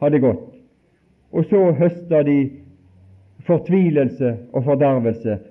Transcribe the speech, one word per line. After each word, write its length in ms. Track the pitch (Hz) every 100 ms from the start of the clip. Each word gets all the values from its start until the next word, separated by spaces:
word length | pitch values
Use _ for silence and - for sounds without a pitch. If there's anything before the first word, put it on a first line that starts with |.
hadde 200 | 147 147
gått. 300 | 127 - - - _ _ _ _ _ _ _
Og 140 | 170 156
så 220 | 208 180
høster 480 | 143 175 170 - 156
de 160 | 147 143 135 - - _ _ _ - - _ - -
fortvilelse 920 | 170 - 190 175 147 131 - 127 113 -
og 120 | -
fordervelse 760 | 127 135 139 131 117 113 113 104 -